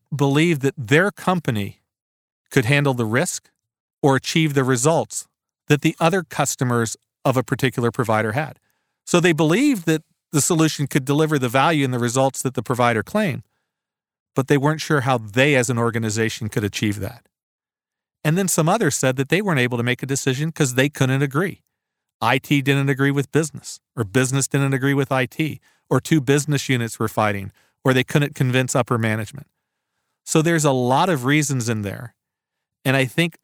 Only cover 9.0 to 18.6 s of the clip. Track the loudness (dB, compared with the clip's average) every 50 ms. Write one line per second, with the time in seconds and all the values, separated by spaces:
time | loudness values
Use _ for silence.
9 | _ 0 2 4 4 4 4 4 2 2 2 2 2 2 0 0 0 -2 -2 -2
10 | -4 _ _ _ _ _ -2 0 0 2 2 2 2 2 0 -2 -4 -2 -2 -2
11 | 0 0 0 0 2 0 0 0 0 0 2 2 2 4 2 2 2 0 0 -2
12 | -2 0 2 2 0 0 0 -4 -6 -4 -4 -4 -4 -2 0 2 2 2 2 0
13 | -2 -2 -2 -2 -2 -2 -4 -6 -10 _ _ _ _ _ _ _ _ _ _ _
14 | _ _ _ _ _ _ _ -4 0 2 2 2 2 0 0 -2 -2 -2 0 0
15 | 2 0 -2 -2 -4 -2 0 2 4 4 4 4 2 2 0 0 0 0 -2 -2
16 | -4 -2 -2 -2 -2 -4 -4 -6 -10 -6 -4 -4 -4 -4 -2 -2 -2 -2 -2 -4
17 | -8 -10 -10 -14 _ _ _ _ _ _ _ _ _ _ _ _ _ _ _ _
18 | _ _ _ _ -2 -2 0 0 0 0 0 0